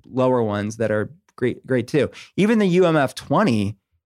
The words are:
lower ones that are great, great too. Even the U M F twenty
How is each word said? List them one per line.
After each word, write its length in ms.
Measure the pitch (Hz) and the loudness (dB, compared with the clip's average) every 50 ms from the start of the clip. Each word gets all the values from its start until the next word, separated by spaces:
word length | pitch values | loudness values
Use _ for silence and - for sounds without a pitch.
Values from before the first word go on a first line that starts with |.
| - | -18
lower 380 | - - 127 127 131 127 123 113 | -8 -4 -2 0 0 0 0 0
ones 340 | 107 101 104 101 104 110 | -2 -2 -4 -4 -6 -6
that 140 | 120 113 107 | -4 -2 -2
are 200 | 107 107 101 - 151 _ _ _ - | -2 -2 -4 -6 -10 _ _ _ -8
great, 300 | - 127 120 - - - | -4 -4 -4 -4 -4 -4
great 220 | - 131 123 110 | -2 -2 -2 -2
too. 240 | - - 147 117 - - - - - - | 0 0 0 0 0 -4 -10 -20 -8 -2
Even 220 | - 190 208 240 214 | 0 2 2 2 2
the 80 | 208 | 2
U 180 | 185 170 185 185 | 2 4 4 4
M 100 | 165 160 | 4 4
F 200 | 151 135 127 - | 2 2 0 -2
twenty 600 | - - - 139 180 220 156 117 104 101 101 - _ _ _ _ _ _ | -8 -6 -2 0 0 2 2 0 0 -2 -4 -6 _ _ _ _ _ _